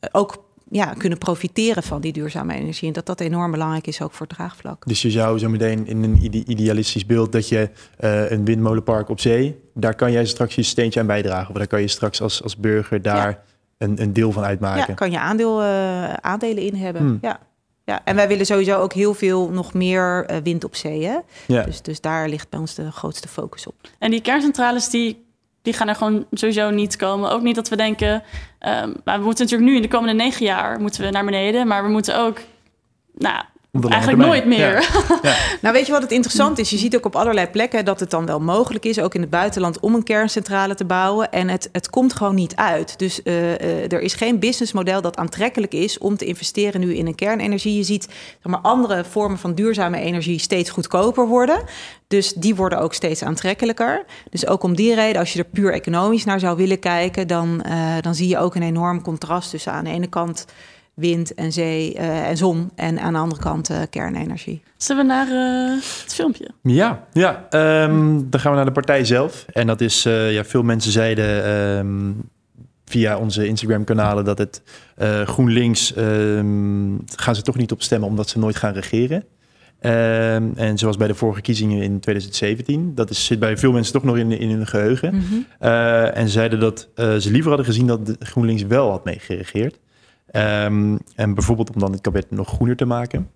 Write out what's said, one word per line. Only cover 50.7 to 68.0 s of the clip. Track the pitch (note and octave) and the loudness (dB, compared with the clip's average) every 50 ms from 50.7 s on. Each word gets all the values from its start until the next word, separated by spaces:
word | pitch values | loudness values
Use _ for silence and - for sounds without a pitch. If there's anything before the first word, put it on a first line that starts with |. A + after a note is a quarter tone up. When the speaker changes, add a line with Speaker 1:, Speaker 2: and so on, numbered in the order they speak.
Speaker 1:
goedkoper | - - E3+ - - F3+ G3 A#3 B3 C4+ A#3+ | -4 -6 -6 0 2 2 2 2 2 2 2
worden. | A3 A#3 B3 B3 B3+ D#4+ G4+ A#4+ - - - - - - - _ | 4 4 4 4 4 2 0 0 -8 -14 -16 -16 -18 -20 -20 _
Dus | _ G3+ G3+ G3 - | _ 0 0 0 0
die | - E3+ E3 G#3+ A3 | -4 0 0 0 2
worden | F#3 F#3+ F#3 F#3 - | 2 0 0 0 0
ook | - E3 - | -2 -2 -2
steeds | - - E3+ D#3+ - | -2 -2 -2 -2 -2
aantrekkelijker. | - C#3 D#3+ - - F#3 G3+ - - A3+ A3+ - A3+ A#3 - - G4+ - - - - - | -4 -4 -4 -2 -2 -2 -2 0 0 -2 0 0 0 0 0 -2 -4 -8 -18 -20 -20 -10
Dus | - - - | -8 -6 0
ook | - F#3+ F#3 | 0 0 0
om | - F3+ F3 | 2 0 2
die | E3 G#3+ A#3 A#3 | 4 4 4 4
reden, | A3 A3 A3 G#3+ - | 4 2 2 2 0
als | F3 E3+ | 0 -2
je | - F3 | -2 -4
er | F3 E3+ | -4 -4
puur | - G#3 G3 F#3+ | 0 2 2 2
economisch | - - - - E3+ E3+ F#3 G#3 A3+ A3+ G#3+ | 2 0 -2 -2 0 0 2 2 2 2 2
naar | G#3+ G3 F#3+ | 0 0 2
zou | F#3 F3+ F3 | 2 0 2
willen | E3 F#3+ F#3+ F#3+ F#3 | 2 2 2 2 0
kijken, | - F3+ F3 E3+ F3 F#3 F3+ - F#3+ | 0 0 0 0 0 -2 -2 -4 -2
dan, | E3 F3 E3+ E3+ E3+ E3+ E3 | 0 0 0 0 0 -2 -2
eh, | - - E3 E3 E3 D#3+ E3 E3 | -2 -2 -2 -2 0 0 -2 -2
dan | D#3 E3+ E3 | -2 -2 -2
zie | D3+ F3+ F3+ | 0 0 0
je | F3+ - | 2 2
ook | - F3+ F3 | 0 0 0
een | F#3 | -2
enorm | E3+ E3 E3 E3 E3+ F3 F3 F3 | -2 0 0 0 0 0 -2 -2
contrast | E3+ F3+ D#3+ D3+ - C#3+ E3 F3+ F3 - | -4 -6 -8 -6 -4 -4 -4 -4 -4 -6
tussen | - D#3 - - | -10 -8 -8 -6
aan | - D3+ - | -6 -6 -6
de | - | -6
ene | D#3+ E3+ F3+ F3 | -4 -4 -4 -4
kant | - F3 E3+ E3+ E3 - - - - - - - - - _ _ _ - | -2 -4 -4 -4 -6 -10 -12 -16 -20 -20 -20 -20 -20 -20 _ _ _ -4
wind | D3+ F3 E3+ E3+ E3+ D#3+ - | 0 0 0 0 -2 -4 -6
en | - D#3 D#3+ | -6 -6 -4
zee, | D#3 E3+ E3 D#3+ D#3+ D#3+ D#3+ D#3+ - | -2 -2 -2 -2 -2 -2 -4 -4 -4
eh, | - E3 E3 D#3+ D#3+ D3+ - | -4 -4 -2 -2 -2 -2 -2
en | E3 | -2
zon | D#3 F3+ F#3 E3+ E3 E3+ F3+ - | 2 2 2 2 0 -4 -6 -6
en | - E3 E3 E3 - | -6 -4 -4 -2 -2
aan | - E3+ | -2 -2
de | E3 D#3+ | -2 -2
andere | D#3+ E3 D#3+ C#3+ | -2 -2 -4 -4
kant, | - D#3 D#3 D#3 D#3 - | -4 -4 -4 -4 -4 -4
eh, | D#3+ D#3+ D#3+ D#3 | -4 -4 -6 -6
kernenergie. | - - - E3+ - - D#3 - - F3 - - - D3+ _ _ _ | -6 -6 -6 -4 -6 -6 -6 -6 -8 -10 -10 -10 -12 -12 _ _ _
Speaker 3:
Zullen | _ - - C#4 C4+ C#4 | _ -4 -2 0 2 2
we | C4 | 4
naar, | C4 C4 C4+ C4 | 4 2 0 0
eh, | B3+ B3+ B3+ B3+ B3+ B3+ B3+ B3+ C4 C4+ C4+ - - - | 0 0 0 0 0 0 0 0 -2 -2 -4 -6 -10 -10
het | - - - | -10 -10 -4
filmpje? | - E4 D#4 A#3 - - - - _ | -2 0 -2 -2 -2 -8 -16 -16 _
Speaker 2:
Ja, | _ C3 A#2+ D3 G3+ A#3 A#3 - - - | _ 4 4 4 4 2 0 -4 -10 -2
ja. | - E3 F3+ F3+ - - - - | 2 4 4 4 2 0 -6 0
Ehm, | - D#3 D#3 D#3 D#3 D#3 D#3 D3+ D#3 D#3 | 2 4 4 6 4 4 4 4 4 4